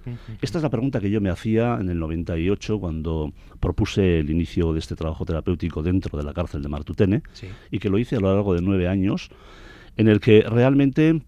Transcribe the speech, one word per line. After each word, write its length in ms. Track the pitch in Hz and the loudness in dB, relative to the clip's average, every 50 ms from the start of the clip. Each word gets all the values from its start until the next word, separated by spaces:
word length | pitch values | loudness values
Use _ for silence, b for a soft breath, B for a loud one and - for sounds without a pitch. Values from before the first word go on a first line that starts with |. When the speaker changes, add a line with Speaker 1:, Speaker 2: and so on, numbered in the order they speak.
| - | -14
Speaker 1:
Ujú. 320 | 127 120 113 - - 110 - | -14 -14 -12 -14 -14 -12 -8
Speaker 2:
Esta 180 | - 135 - 175 | -8 -6 -4 -2
es 40 | 156 | -2
la 60 | 143 | -2
pregunta 320 | 120 113 120 139 131 120 | -2 -2 -2 -2 -2 -2
que 80 | 95 101 | -2 0
yo 100 | 104 110 | 0 0
me 80 | 101 95 | 0 0
hacía 480 | 85 - - 110 110 110 117 120 120 117 | -2 -2 -2 0 0 2 2 0 0 -2
en 100 | 98 90 | -2 -2
el 100 | 87 82 | -2 -2
noventa 380 | 80 78 82 85 85 87 90 | -4 -4 -4 -6 -4 -4 -4
y 120 | 82 82 92 | -2 0 0
ocho 300 | 101 - - - 107 104 | -2 -2 -2 -6 -4 -4
cuando 540 | 95 85 78 80 76 82 80 80 76 73 - B B B B B | -4 -6 -6 -6 -4 -4 -4 -4 -4 -6 -8 B B B B B
propuse 600 | - 85 85 - 107 - - 110 98 92 85 82 | -4 -2 -2 -2 -2 -2 0 2 2 4 4 2
el 100 | 76 73 | 2 0
inicio 420 | 78 85 85 - - 90 87 82 80 | 0 0 0 -2 0 0 0 0 0
de 60 | 80 | -2
este 160 | - - 85 | -4 -6 -8
trabajo 300 | - 80 80 80 - 95 | -6 -6 -6 -6 -6 -6
terapéutico 580 | 90 82 78 - - 90 80 - 85 73 78 78 | -4 -4 -4 -2 -2 -2 -2 -2 -4 -4 -2 -2
dentro 340 | 90 92 95 90 82 - | 0 0 0 -2 -2 -6
de 60 | 76 73 | -6 -8
la 100 | 73 71 | -6 -4
cárcel 280 | 90 85 76 - 76 | -6 -6 -4 -4 -8
de 80 | 69 71 | -6 -6
Martutene, 540 | 73 73 76 - 82 - 107 92 98 143 - - - | -6 -8 -8 -6 0 0 2 2 2 0 -2 -6 -18
Speaker 1:
Sí. 140 | - - 92 98 B B B | -18 -16 -16 -16 B B B
Speaker 2:
y 80 | - 104 | -8 -6
que 100 | - 104 | -2 0
lo 80 | 92 | 0
hice 180 | 104 120 - - | 0 0 -2 -2
a 40 | 117 | 0
lo 140 | 98 95 95 | 2 2 2
largo 200 | 101 104 101 90 | 2 2 2 0
de 80 | 87 | 0
nueve 260 | 87 95 98 95 87 | 2 0 0 2 0
años, 420 | 87 95 98 92 101 139 185 - - B B B B B B B B B B B B B | 0 0 0 0 0 -2 -2 -6 -12 B B B B B B B B B B B B B
en 100 | - 110 | 2 4
el 120 | 110 107 101 | 6 6 6
que 220 | - 120 107 107 104 | 6 8 8 8 6
realmente 800 | - 110 120 120 131 139 139 139 135 131 - 156 160 165 160 - | 6 4 4 4 4 6 4 4 2 4 4 4 4 4 2 -2